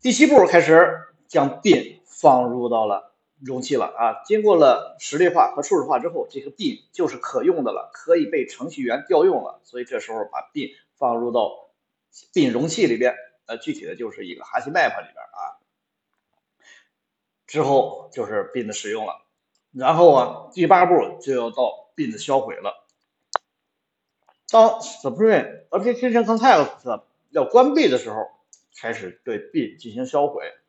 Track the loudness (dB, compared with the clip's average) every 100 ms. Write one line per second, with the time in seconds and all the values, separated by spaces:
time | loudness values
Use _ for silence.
0 | -2 2 6 6 6 4 6 6 6 2
1 | -14 _ _ -2 -2 -2 2 2 2 -16
2 | _ 2 4 4 2 -4 -4 -2 -2 -4
3 | -8 _ _ _ -12 -10 -4 -4 -4 -2
4 | -4 -4 -2 0 4 6 6 4 -2 -16
5 | -10 0 2 4 2 0 -2 -2 0 -4
6 | -4 -8 -10 -10 -16 -8 -8 -8 _ -6
7 | -6 -6 -8 -2 -2 -2 -4 -6 -12 -18
8 | 0 0 0 -4 -6 -10 -14 -8 -6 -6
9 | 0 2 2 0 -6 -16 _ -14 -10 -10
10 | -8 -10 -10 -10 -12 -12 -12 _ _ _
11 | -4 -2 -2 -2 -2 -6 -20 _ _ _
12 | _ _ _ 0 0 0 -4 0 0 2
13 | -2 -2 -14 _ _ -14 -12 -12 -12 -12
14 | -14 -14 -18 -18 -10 -10 -4 -2 -2 -4
15 | -16 -20 -20 -16 -16 -16 _ _ _ _
16 | _ _ _ _ _ _ _ _ _ _
17 | _ _ _ _ _ -4 0 2 0 -6
18 | -16 -12 -6 -6 -6 -8 -8 -10 -8 -8
19 | -8 -12 _ _ _ _ _ -4 0 6
20 | 8 8 2 -6 -16 -4 4 6 6 4
21 | 2 -8 -6 -6 -4 -2 -4 -4 -20 -10
22 | -8 -8 -4 -4 -4 -10 -10 -12 _ _
23 | _ _ _ -10 _ _ _ _ _ _
24 | _ _ _ _ 2 6 6 4 -12 -10
25 | -10 0 2 2 -2 -14 _ -4 -4 -4
26 | -2 -2 0 0 4 4 2 -6 -10 -10
27 | _ _ _ -4 2 4 4 2 0 0
28 | -6 -10 -12 _ _ _ _ -14 -12 -10
29 | -12 -16 -10 -10 -6 -6 -6 -10 -16 -10
30 | -6 -2 -2 -4 -14 -18